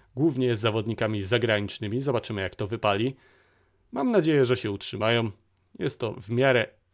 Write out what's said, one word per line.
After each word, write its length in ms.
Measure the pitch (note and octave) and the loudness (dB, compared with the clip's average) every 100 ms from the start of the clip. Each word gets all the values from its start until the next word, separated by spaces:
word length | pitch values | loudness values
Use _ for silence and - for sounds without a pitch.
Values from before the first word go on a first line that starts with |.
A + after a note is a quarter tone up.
| _ B2 | _ -2
głównie 380 | D#3+ C3 B2+ | 0 2 0
z 60 | A2+ | 2
zawodnikami 640 | A2+ A2 G#2+ G#2+ A2 G#2+ | 0 0 -2 -2 -2 -2
zagranicznymi, 800 | F#2+ A#2+ A2+ G#2+ G2+ - G#2+ A#2 | 0 0 2 0 0 -6 -6 -4
zobaczymy, 400 | C3+ A#2 - G#2+ | -2 -4 -4 -6
jak 160 | F#2 - | -6 -6
to 100 | G#2 | -6
wypali. 500 | A2+ G#2+ G2+ A#2+ C3+ _ _ _ _ _ _ _ | -2 0 2 0 -4 _ _ _ _ _ _ _
Mam 180 | B3+ C4 | -4 2
nadzieję, 340 | A3 D#3+ D3+ | 4 4 4
że 120 | B2 B2 | 4 2
się 140 | G#2+ | -2
utrzymają. 600 | G2+ - F#2+ G#2+ A#2 A2+ G2 _ _ _ - | -6 -6 -2 2 2 0 -6 _ _ _ -6
Jest 220 | - - | -6 -4
to 120 | A2+ | -8
w 180 | - F#2+ | -8 -6
miarę 360 | A#2+ C3+ B2 A2 _ _ | 0 4 4 2 _ _